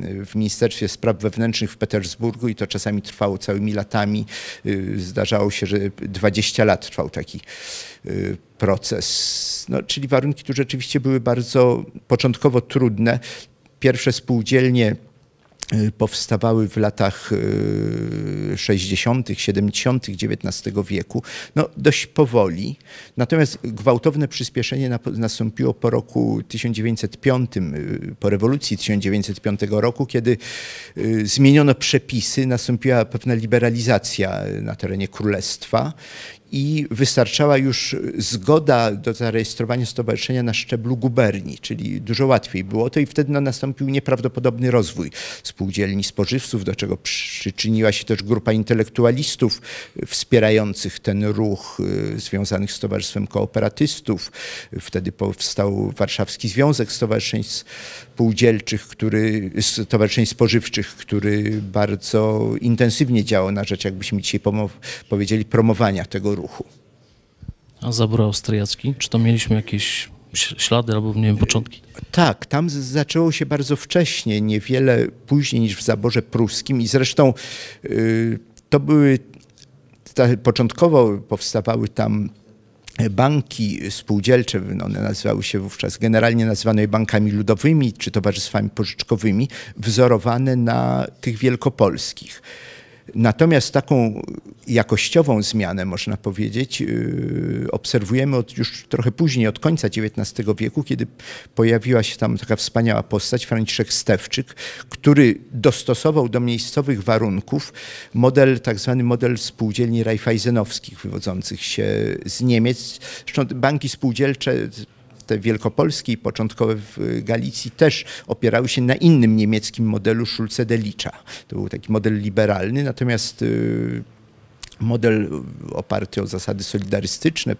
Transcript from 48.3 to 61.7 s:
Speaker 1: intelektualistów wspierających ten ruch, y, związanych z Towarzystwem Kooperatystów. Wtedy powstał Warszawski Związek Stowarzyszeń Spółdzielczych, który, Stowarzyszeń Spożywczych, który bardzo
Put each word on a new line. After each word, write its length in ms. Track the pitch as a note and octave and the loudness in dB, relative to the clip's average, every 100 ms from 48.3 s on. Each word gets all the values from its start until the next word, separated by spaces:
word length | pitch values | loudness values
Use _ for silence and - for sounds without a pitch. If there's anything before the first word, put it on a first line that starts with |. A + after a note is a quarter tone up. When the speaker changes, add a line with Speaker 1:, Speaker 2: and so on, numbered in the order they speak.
| A2+ A2+ | -2 0
Speaker 1:
intelektualistów 1120 | A2 G#2+ A2+ G#2+ - A#2 B2 - - F#3 - - - - - - | 0 2 0 0 2 2 2 -2 0 0 -2 -12 -16 -14 -12 -6
wspierających 920 | - - A#2 G#2+ A2 G#2 - G2 - | -6 2 4 6 4 2 -4 -8 -6
ten 240 | - G2+ | -2 0
ruch, 560 | G#2 G#2 G#2+ G2 - - F#2 G2 G#2 G#2+ | 0 0 0 -2 -8 -6 -4 -2 -4 -6
y, 40 | |
związanych 520 | - G2 G2+ G2 G2+ | -6 -4 -2 -2 -4
z 80 | - | -6
Towarzystwem 460 | G2+ G2+ G2 G2+ G2+ | -4 -4 -4 -6 -4
Kooperatystów. 1040 | G#2 G#2 A2+ G#2+ - D3+ - - F#2 - - - - - F#2 | -2 -2 0 -2 0 -2 -2 -4 -4 -6 -14 -14 -14 -12 -14
Wtedy 320 | - F#2+ F2+ | -6 -6 -6
powstał 800 | - G2 G2 - - G2+ G2+ G#2 - | -4 -6 -4 -6 -2 -2 0 -4 -2
Warszawski 520 | G2 - G2 - A2+ | -2 -2 -4 -4 -4
Związek 440 | G2 D3 B2+ A2 | 2 2 2 -2
Stowarzyszeń 520 | - A2+ G#2+ - A2+ | -2 0 0 -2 -4
Spółdzielczych, 1400 | A2 - - - - - - - A#2+ G#2+ A#2+ G#2+ - G#2 - | -4 -8 -12 -18 -16 -18 -10 0 2 4 4 4 -2 -8 -8
który, 600 | - A2 G#2+ A2 G#2+ F#2+ - | -4 -2 2 0 0 -4 -2
Stowarzyszeń 640 | - - G#2 G#2+ G#2 - A2 | -2 -2 2 4 4 4 2
Spożywczych, 720 | - A#2 A#2 - - G2+ - | 4 4 4 0 -4 -6 -8
który 640 | - G#2 G#2 G#2 G#2+ G#2+ | -4 -2 0 0 0 -4
bardzo 880 | G2 | -2